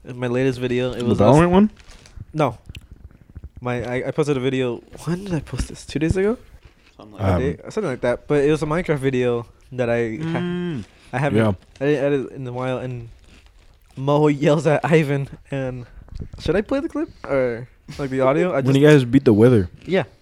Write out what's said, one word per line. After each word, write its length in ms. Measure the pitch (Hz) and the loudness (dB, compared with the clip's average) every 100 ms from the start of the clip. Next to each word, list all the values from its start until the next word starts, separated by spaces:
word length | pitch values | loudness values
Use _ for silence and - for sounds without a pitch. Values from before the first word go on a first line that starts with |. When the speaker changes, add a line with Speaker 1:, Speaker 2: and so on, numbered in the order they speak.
| - | -14
Speaker 1:
my 220 | 123 123 | -8 -4
latest 320 | 123 135 123 | 0 -2 -2
video. 320 | 123 123 127 | -4 -2 -4
It 60 | 113 | -4
Speaker 2:
The 60 | 120 | -2
Speaker 1:
was 140 | 95 | 4
us 160 | 101 147 | 6 6
Speaker 2:
Valorant 140 | 175 | 6
one? 200 | 180 214 - - - - - - | 4 4 0 -20 -20 -20 -20 -12
Speaker 1:
No. 240 | 156 139 110 - - - - - - - - - - | -2 -2 -4 -18 -20 -20 -20 -20 -20 -20 -20 -20 -10
My, 220 | 123 123 | -6 -6
I, 240 | 117 123 135 | -4 -6 -4
I 40 | |
posted 260 | 131 147 135 | -4 -2 0
a 20 | |
video. 380 | 131 131 127 117 - - - | -2 -2 -4 -6 -12 -14 -8
When 180 | 175 196 | -8 -4
did 80 | |
I 60 | 165 | -8
post 280 | - 127 - | -6 -8 -8
this? 160 | - - | -10 -10
Two 120 | 139 | -4
days 180 | 160 185 | -2 0
ago? 200 | 202 247 - - - _ _ - | -2 -4 -10 -20 -20 _ _ -20
Speaker 3:
Something 220 | 107 98 | -20 -4
Speaker 1:
A 40 | |
Speaker 3:
like 80 | 98 | -2
Speaker 2:
Um, 80 | 90 | 0
Speaker 1:
day? 160 | - 82 - | -2 -6 -8
Something 220 | - 185 | -6 -6
like 100 | 123 | -4
that. 260 | 123 120 - | -2 -4 -2
But 160 | 147 | 2
it 60 | 139 | 2
was 100 | 156 | 0
a 20 | 151 | 0
Minecraft 300 | 165 175 147 | -4 -2 -2
video 480 | 135 127 123 120 113 _ _ | 0 0 0 -2 -6 _ _
that 180 | 127 120 | -4 -2
I 280 | 117 117 113 | 0 -2 -4
ha- 220 | 160 170 | -4 -4
Speaker 2:
Mm. 440 | 175 180 175 139 98 _ - | -4 -4 -6 -8 -10 _ -10
Speaker 1:
I 40 | 127 | -4
haven't 180 | 147 107 | 0 2
Speaker 2:
Yeah. 140 | 110 95 _ - | 0 -2 _ -4
Speaker 1:
I 60 | 139 | -2
didn't 180 | 147 143 | 0 0
edit 260 | 143 117 | -2 -4
in 160 | 120 127 | -10 -10
a 40 | |
while, 240 | 123 127 127 | -6 -6 -6
and 300 | 127 123 113 - - - _ _ _ _ _ - | -6 -10 -14 -20 -20 -20 _ _ _ _ _ -6
Mo 320 | 139 147 147 | 0 4 4
yells 380 | 147 151 151 151 | 4 2 2 2
at 180 | 143 | 0
Ivan. 460 | 139 160 143 143 139 - - | 4 2 2 -2 -4 -12 -10
And 340 | 139 131 127 117 - - - - - | -6 -6 -8 -14 -20 -18 -14 -14 -6
should 160 | - 180 | -2 -2
I 60 | |
play 180 | 208 277 | 0 -4
the 100 | 320 | -4
clip 200 | 294 311 - - | -6 -8 -10 -4
or, 420 | 139 127 117 127 _ - - | 0 0 -4 -10 _ -18 -10
like, 100 | 139 | -4
the 120 | 131 | 0
audio? 300 | 131 151 180 | 2 2 0
I 40 | 139 | 0
Speaker 2:
When 40 | 127 | 2
Speaker 1:
just 120 | 135 | 6
Speaker 2:
you 80 | 147 | 8
guys 180 | 151 123 | 6 6
beat 200 | 135 123 | 4 6
the 80 | |
Wither. 360 | 104 120 120 90 - - | 6 6 6 2 -8 -4
Speaker 1:
Yeah. 180 | 185 123 _ | -2 -2 _